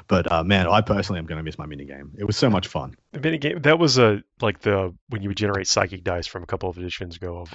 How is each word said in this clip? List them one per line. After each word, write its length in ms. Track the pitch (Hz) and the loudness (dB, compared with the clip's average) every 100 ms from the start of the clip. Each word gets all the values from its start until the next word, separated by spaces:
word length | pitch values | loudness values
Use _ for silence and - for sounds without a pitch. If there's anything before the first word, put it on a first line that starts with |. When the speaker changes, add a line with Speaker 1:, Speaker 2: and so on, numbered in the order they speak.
| - | 0
Speaker 1:
But, 240 | 92 82 | 2 2
uh, 120 | 82 | 0
man, 240 | 85 98 85 | 4 4 4
I 140 | 104 | 4
personally 380 | 110 101 95 90 | 4 0 -2 -6
am 60 | 80 | -6
gonna 180 | 80 | -8
miss 140 | 80 - | -8 -10
my 80 | 76 | -10
minigame. 460 | 71 69 69 71 76 | -12 -14 -16 -16 -8
It 60 | 101 | -4
was 120 | - | 2
so 120 | 131 | 4
much 180 | 95 - | 4 0
fun." 280 | 80 67 - _ | -6 -8 -12 _
Speaker 2:
The 80 | - | -6
minigame, 420 | 156 160 147 175 | -2 -2 -2 0
that 140 | 147 165 | 4 6
was 180 | 160 127 | 6 6
a, 260 | 113 104 - - | 6 4 -2 -4
like, 200 | 110 - | -2 0
the, 320 | 110 98 92 90 - | 2 2 0 -6 -10
when 120 | 107 | -6
you 80 | 98 | -4
would 80 | 95 | -2
generate 300 | 104 98 95 | 0 0 0
psychic 360 | - 92 92 | 0 0 -2
dice 240 | 92 87 85 | -4 -4 -4
from 160 | 92 | -10
a 20 | 85 | -8
couple 220 | 95 92 | -6 -6
of 80 | 87 | -6
editions 380 | 90 - 92 82 | -8 -8 -12 -10
ago 220 | 90 87 | -10 -10
of, 140 | 85 | -12